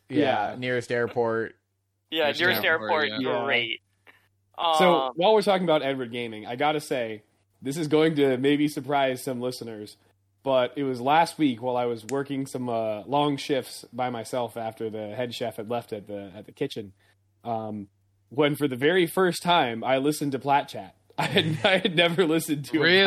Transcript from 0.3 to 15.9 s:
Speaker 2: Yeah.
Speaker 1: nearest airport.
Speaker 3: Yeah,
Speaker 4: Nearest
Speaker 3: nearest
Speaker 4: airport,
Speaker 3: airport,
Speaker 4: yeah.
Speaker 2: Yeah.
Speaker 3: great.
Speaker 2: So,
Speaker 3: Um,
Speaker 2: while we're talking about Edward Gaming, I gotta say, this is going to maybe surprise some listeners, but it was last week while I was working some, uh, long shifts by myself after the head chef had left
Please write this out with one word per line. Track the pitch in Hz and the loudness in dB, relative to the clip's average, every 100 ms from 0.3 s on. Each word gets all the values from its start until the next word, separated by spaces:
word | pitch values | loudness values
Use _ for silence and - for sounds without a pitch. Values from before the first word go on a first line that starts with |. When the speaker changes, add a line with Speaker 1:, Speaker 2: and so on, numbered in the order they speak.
| 110 101 | 0 -2
Speaker 2:
Yeah. | 117 | -4
Speaker 1:
nearest | 127 123 113 | -4 -4 -2
airport. | 120 117 123 113 113 104 - _ _ _ _ _ | -2 -2 0 0 -2 -4 -10 _ _ _ _ _
Speaker 3:
Yeah, | 160 147 | 0 0
Speaker 4:
Nearest | 139 | 2
Speaker 3:
nearest | 175 175 185 | 0 2 0
Speaker 4:
airport, | 160 107 156 143 | 0 0 0 0
Speaker 3:
airport, | 135 | -2
Speaker 4:
yeah. | 127 120 | -2 -2
Speaker 2:
Yeah. | 120 | 0
Speaker 3:
great. | 127 117 - _ _ - _ _ _ _ - 170 160 | -2 -2 -8 _ _ -20 _ _ _ _ -4 0 4
Speaker 2:
So, | 180 170 | 6 4
Speaker 3:
Um, | 131 123 | 0 2
Speaker 2:
while | 190 | 4
we're | 220 | 4
talking | 202 190 | 4 0
about | 175 156 | 2 2
Edward | 135 135 120 | 0 -4 -6
Gaming, | 120 117 107 104 | -6 -8 -10 -10
I | 123 | -2
gotta | 143 151 | 0 0
say, | - 135 113 107 _ _ _ _ | -4 -4 -4 -8 _ _ _ _
this | 127 147 | -8 -4
is | 151 | 2
going | 151 160 147 | 4 4 6
to | 139 123 | 4 4
maybe | 139 143 147 | 4 4 2
surprise | 151 131 143 135 127 | -2 -2 0 0 -2
some | - 123 | -6 -4
listeners, | 127 123 117 107 104 - _ _ _ _ | -6 -6 -10 -12 -14 -16 _ _ _ _
but | 135 131 123 147 | 2 2 2 -2
it | |
was | 135 127 | -4 -2
last | 127 156 165 - | 2 4 2 2
week | 151 110 | 0 0
while | 127 123 | -2 -2
I | 120 | -2
was | 117 110 | -4 -4
working | 139 139 139 135 | -4 -4 -6 -6
some, | 135 123 | -6 -4
uh, | 113 110 107 95 | -2 -2 -4 -2
long | 143 147 139 | 0 2 0
shifts | - 135 117 - - | -2 -2 -2 -14 -14
by | 117 123 | -6 -4
myself | 117 110 127 117 120 | -4 -6 -4 -4 -6
after | 113 - 113 | -10 -6 -8
the | 110 107 107 | -6 -8 -6
head | 123 | -6
chef | 117 117 - | -4 -8 -8
had | 107 | -6
left | 120 - | -6 -6